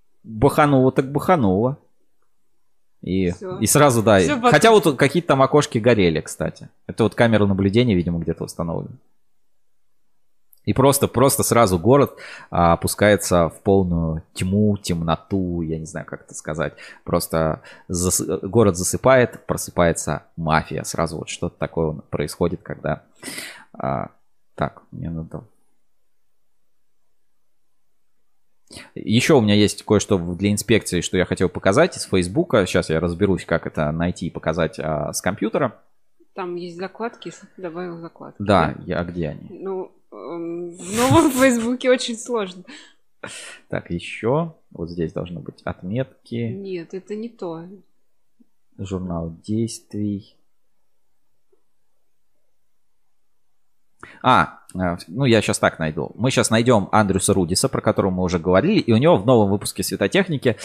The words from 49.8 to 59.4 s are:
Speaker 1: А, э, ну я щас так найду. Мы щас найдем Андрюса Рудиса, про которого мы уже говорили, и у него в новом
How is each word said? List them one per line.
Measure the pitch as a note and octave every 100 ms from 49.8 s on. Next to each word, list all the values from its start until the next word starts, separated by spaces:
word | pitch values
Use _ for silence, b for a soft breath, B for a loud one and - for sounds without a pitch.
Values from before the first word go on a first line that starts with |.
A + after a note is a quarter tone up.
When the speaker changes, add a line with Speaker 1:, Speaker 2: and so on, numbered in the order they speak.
| - G#2 G#2 G2+ - _ _ _ _ _ _ _ _ _ _ _ _ _ _ _ _ _ _ _ _ _ _ _ _ _ _ _ _ _ _ _ _ _ _ _ _ _ B B
Speaker 1:
А, | B2+ A#2 D#2 - -
э, | F#2 F2+ F2 -
ну | G2+ C#3
я | A2
щас | - G2+
так | F#2+ -
найду. | D#2+ D#2 B1+ -
Мы | B2+
щас | B2+ G#2+
найдем | A2+ A#2+ A2+ F#2+
Андрюса | G#2+ G2+ F#2+ -
Рудиса, | G2 E2+ F#2 C3+
про | B2
которого | A2+ G#2 G2
мы | F#2
уже | F2+ F2+
говорили, | E2+ F#2 D3 G3+
и | -
у | A2+
него | D#3 C#3+
в | G#2
новом | B2